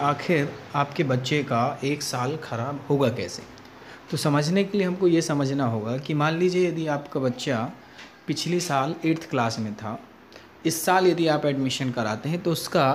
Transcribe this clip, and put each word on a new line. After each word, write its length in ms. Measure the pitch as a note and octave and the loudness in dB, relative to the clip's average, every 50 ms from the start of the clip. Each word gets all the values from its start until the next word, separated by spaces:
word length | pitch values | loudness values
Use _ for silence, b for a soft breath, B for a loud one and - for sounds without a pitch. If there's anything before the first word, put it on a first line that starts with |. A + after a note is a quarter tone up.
आखिर 460 | C#3+ C#3+ D3 C#3+ - - F3 D3 D3 - - - - - - | 0 0 0 0 0 2 2 2 2 0 -4 -10 -12 -4 -2
आपके 300 | C#3+ C#3+ C#3+ - - D#3 | 0 0 0 0 -2 0
बच्चे 380 | C3+ C3 B2+ B2+ - D3+ D3 | 2 2 0 0 0 0 0
का 380 | C3 - B2 A#2 A#2+ C#3 C#3+ - C#3 | 0 0 0 0 0 0 -2 -2 -2
एक 180 | C#3 D3 C#3 | -2 -2 -2
साल 340 | - - C#3 B2 B2 C3 D#3+ D#3 - | -4 -4 -4 -2 -2 -2 -4 -6 -8
ख़राब 400 | - B2 A2+ A#2+ C#3 D3 C3+ - - | -8 -6 -4 -4 -4 -6 -8 -2 0
होगा 180 | C#3+ C#3 C#3 A#2 | 2 4 4 2
कैसे। 320 | A#2 A2 F#2 F2 - - - - - - B B B B B B B B B - | 2 -2 -6 -8 -8 -12 -14 -16 -18 -20 B B B B B B B B B -6
तो 60 | E3+ | -6
समझने 480 | - - D#3 C#3+ D3 D3+ D#3+ F#3 G3 G3 | -2 2 2 2 2 2 2 2 2 2
के 140 | G3 G#3 G3+ | 2 0 0
लिए 80 | F#3 | 0
हमको 220 | F3+ F3+ F#3 F#3+ F3 | 0 0 2 4 4
ये 140 | E3 E3 | 4 4
समझना 440 | D#3+ - D3+ C#3+ C#3 C3 C#3 C#3+ C3+ | 4 2 0 0 0 0 0 0 0
होगा 300 | A#2 A2+ A2 G#2+ A2+ B2 C#3 | 0 0 0 -2 -2 -4 -4
कि 160 | C#3+ - D#3 | -2 -2 0
मान 240 | D3 D3 D#3 E3 E3+ | 2 2 2 2 2
लीजिए 300 | F3+ F#3 F3 F3+ F3+ E3+ | 2 2 4 2 2 2
यदि 180 | D#3 E3 D#3+ D3+ | 0 -2 -2 -2
आपका 320 | C#3+ C#3+ D3 - - C#3+ | -2 -2 -4 -4 -4 -2
बच्चा 420 | C3 B2+ B2 - - D3+ B2+ A2 A#2+ D#3+ - - B B B B B B B B - | 0 0 -2 -2 -2 -2 0 0 -2 -4 -8 -12 B B B B B B B B -6
पिछले 340 | - D#3 - - E3 F3 F3 | -6 -4 -4 -2 -2 -2 -2
साल 320 | E3+ - C#3 C3+ C3 D3+ - - - | 0 0 0 0 0 0 -2 -2 0
एट्थ 260 | D#3+ D#3+ D#3+ - - | 0 0 0 -2 -2
class 280 | - B2+ A#2 A2+ A2+ A#2+ | 0 0 2 0 0 -2
में 140 | A2 G#2 G#2 | -4 -6 -6
था, 240 | - A2+ G#2+ A#2 - - - - - - - B B B B B - - | -8 -8 -8 -8 -10 -12 -18 -20 -20 -20 -20 B B B B B -6 -4
इस 180 | E3 D#3+ - - | -4 -2 0 2
साल 220 | G3 F#3 F#3+ F#3 | 2 4 6 6
यदि 200 | F3+ E3 E3 E3 D#3 | 4 4 4 2 2
आप 160 | D3+ D3 D3+ | 2 2 2
admission 440 | D3 C#3 C3+ C3+ C3 - - C3+ B2+ | 0 0 0 0 -2 -2 -2 -2 -2
कराते 380 | A#2 B2 A2 G#2+ A2 A#2 - D3 | -2 -2 -2 -2 -2 -4 -4 -4
हैं 140 | E3+ F3 | -4 -2
तो 100 | F3 F3+ | -2 -2
उसका 320 | D#3+ D#3+ - - - F3 C#3 C3 | -2 -2 -4 0 2 4 4 4